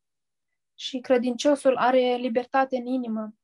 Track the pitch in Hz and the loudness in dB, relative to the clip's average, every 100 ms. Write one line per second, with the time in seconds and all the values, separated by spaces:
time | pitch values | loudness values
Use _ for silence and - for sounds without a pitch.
0 | _ _ _ _ _ _ _ _ - 254 | _ _ _ _ _ _ _ _ -10 -10
1 | 254 254 247 233 294 277 269 247 233 262 | 0 0 0 0 2 2 2 2 2 4
2 | 247 247 247 233 247 269 262 247 240 262 | 2 0 -2 -2 -2 0 0 -2 -4 -4
3 | 233 220 214 - | -4 -6 -8 -12